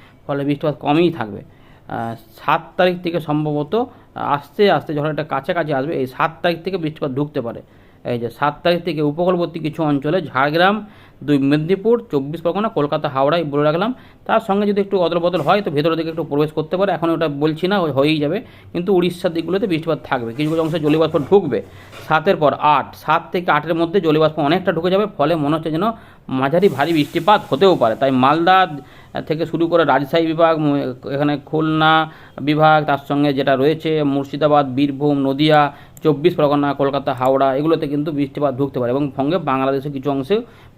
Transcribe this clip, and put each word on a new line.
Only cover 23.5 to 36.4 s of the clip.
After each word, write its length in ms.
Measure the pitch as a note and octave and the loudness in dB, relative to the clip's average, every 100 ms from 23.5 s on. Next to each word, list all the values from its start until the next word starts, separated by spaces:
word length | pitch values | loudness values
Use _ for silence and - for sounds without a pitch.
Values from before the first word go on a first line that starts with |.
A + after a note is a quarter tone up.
আটের 240 | D3+ D#3 E3 | 0 0 -2
মধ্যে 260 | E3 G3 | 0 0
জলীয়বাষ্প 380 | D#3+ D3+ D#3 D#3 | 2 2 2 0
অনেকটা 320 | C#3+ F3+ F#3 | 0 0 0
ঢুকে 200 | E3 F3+ | -2 0
যাবে, 140 | F#3+ G#3 - | 0 0 -2
ফলে 180 | C#3+ E3 | 0 0
মনে 200 | C#3+ D#3+ | 0 -2
হচ্ছে 160 | D#3+ | -2
যেন 120 | D#3 G#3+ A3+ - - - | -4 -4 -4 -12 -20 -6
মাঝারি 400 | C3 C3 E3 G3 | -2 0 4 2
ভারী 240 | B2+ D3+ | 2 0
বৃষ্টিপাত 480 | D#3+ C#3+ E3+ D#3+ G#3 - | 0 0 0 4 2 2
হতেও 260 | C3 G3 D3+ | 2 4 4
পারে। 200 | A#2 G#2+ | 2 2
তাই 160 | C3+ | 0
মালদা 560 | C3 C3 D#3 E3+ F#3 F3+ C#3+ - - - - - | 4 4 4 4 4 2 -2 -14 -20 -12 -8 -6
থেকে 180 | D#3 E3 | -4 -4
শুরু 220 | D#3 E3 | -2 2
করে 180 | E3+ D3+ | 2 4
রাজশাহী 420 | C3+ C#3+ E3+ E3 | 2 2 0 0
বিভাগ, 300 | D#3+ E3 D#3+ | 2 2 4
উম, 360 | D3+ C#3+ C3 B2+ - | 0 0 -2 -8 -8
এখানে 280 | C#3 D3 C#3+ - | -2 -2 -2 -4
খুলনা 640 | D#3 D#3 D#3 D#3 D#3+ D#3 - - - | -2 0 2 4 4 0 -6 -18 -6
বিভাগ, 440 | C3+ D3+ D#3 D#3 D3+ | -2 4 4 4 2
তার 120 | C#3 - | -2 -2
সঙ্গে 260 | C#3+ D3 | 0 0
যেটা 220 | C3+ C#3+ C3 | 0 0 2
রয়েছে 480 | C#3 D#3 D#3+ D#3 | 2 0 -2 0
মুর্শিদাবাদ, 720 | C#3+ C#3 C#3 D3 D3+ D3 C#3 B2+ | 0 -2 -4 -2 2 2 2 0
বীরভূম, 420 | C#3+ C3+ D3 C#3+ | 0 0 0 0
নদিয়া, 520 | C3+ C3+ D3+ D3+ D3 - - - | 0 0 4 4 2 -2 -18 -4
চব্বিশ 320 | D#3 C#3+ E3 | 0 2 2
পরগনা, 380 | F3 | 2